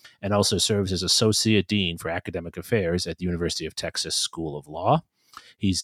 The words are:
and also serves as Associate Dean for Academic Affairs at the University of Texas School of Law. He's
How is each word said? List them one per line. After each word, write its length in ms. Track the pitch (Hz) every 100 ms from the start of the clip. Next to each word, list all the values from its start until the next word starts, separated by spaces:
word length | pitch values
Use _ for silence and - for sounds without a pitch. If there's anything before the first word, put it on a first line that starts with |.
| - -
and 120 | 101
also 240 | 104 98 92
serves 360 | - 104 95
as 100 | 90
Associate 640 | 90 - 110 104 113 107 90
Dean 300 | 104 90 85
for 100 | 85
Academic 460 | 87 - 85 82 87
Affairs 500 | - 113 85 87 -
at 120 | -
the 80 | 90
University 400 | 85 85 - 80
of 100 | -
Texas 400 | 85 - 80 -
School 420 | - - 78 73
of 100 | 73
Law. 360 | 76 95 156 - _ _ - - -
He's 260 | 101 90